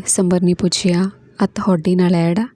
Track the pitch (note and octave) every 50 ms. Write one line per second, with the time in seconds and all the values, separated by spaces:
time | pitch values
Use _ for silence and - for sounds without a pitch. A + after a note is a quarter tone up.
0 | F3+ - - - F#3+ F3+ F3+ F3+ F3+ F3+ F3+ - - F3+ - - - F#3+ F3 F3
1 | F#3+ F#3+ - - - - _ - G3 F#3+ - G#3+ - G#3 F#3 E3 D#3+ F3 F3+ F3+
2 | F3+ F3 F#3 E3+ E3 E3+ F3 G3 A3+ C4 _